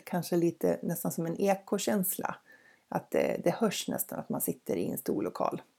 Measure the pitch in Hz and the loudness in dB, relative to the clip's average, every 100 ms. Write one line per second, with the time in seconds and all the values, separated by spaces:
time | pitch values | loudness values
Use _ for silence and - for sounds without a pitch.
0 | - 180 165 175 170 165 180 165 - 170 | -4 -4 2 2 2 2 0 2 -2 -2
1 | 175 175 165 170 196 196 - 202 - 214 | -4 -2 -2 0 2 2 0 -2 2 2
2 | 180 - - - _ - - _ - 143 | 2 -2 -4 -6 _ -20 -20 _ -4 -4
3 | - - - - 170 - 214 - - - | 0 2 2 2 0 2 0 0 -4 -4
4 | - - - - - - - 85 92 - | -4 -6 -4 -4 -2 -4 -2 -2 -2 -4
5 | - - - - - 170 - | -2 0 0 0 0 0 -10